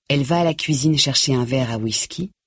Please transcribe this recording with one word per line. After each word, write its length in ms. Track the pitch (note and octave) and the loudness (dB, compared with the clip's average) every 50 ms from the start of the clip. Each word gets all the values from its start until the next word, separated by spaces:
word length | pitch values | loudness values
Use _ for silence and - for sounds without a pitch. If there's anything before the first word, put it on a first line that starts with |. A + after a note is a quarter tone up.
| _ - | _ -2
elle 140 | C#3+ C#3+ C3+ | 0 0 2
va 180 | C3 E3+ F3 | 2 2 2
à 20 | E3+ | 2
la 100 | E3 D3+ | 2 0
cuisine 440 | - - - D#3 C3 C#3 D#3 D#3 | -2 -2 -2 0 2 2 2 2
chercher 360 | C#3+ - C#3+ B2+ - - C#3+ C3 | 2 2 2 2 0 2 2 2
un 120 | B2 B2 | 0 0
verre 260 | A#2+ C3+ C3 B2+ A2+ | 0 0 0 0 -2
à 60 | A#2 | -2
whisky 540 | A2 A2 A2+ G#2+ - - - - E3 F3+ G3+ - _ _ | -4 -4 -2 -2 -2 -4 -4 -6 -8 -8 -8 -10 _ _